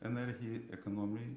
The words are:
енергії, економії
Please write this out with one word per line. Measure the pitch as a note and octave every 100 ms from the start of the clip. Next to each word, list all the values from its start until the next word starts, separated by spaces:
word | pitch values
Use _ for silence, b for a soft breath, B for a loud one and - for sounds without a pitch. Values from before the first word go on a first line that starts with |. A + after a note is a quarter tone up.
енергії, | A2+ A#2+ B2 A#2+ A2+ A#2 -
економії | - G2+ G2+ G#2 A2 A#2+